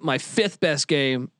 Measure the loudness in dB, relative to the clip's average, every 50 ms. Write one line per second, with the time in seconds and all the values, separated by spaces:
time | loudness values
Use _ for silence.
0 | -4 -2 -2 -2 -4 -2 0 0 0 0 0 0 0 0 0 0 0 0 0 2
1 | 2 2 0 -2 -4 -8 -12 _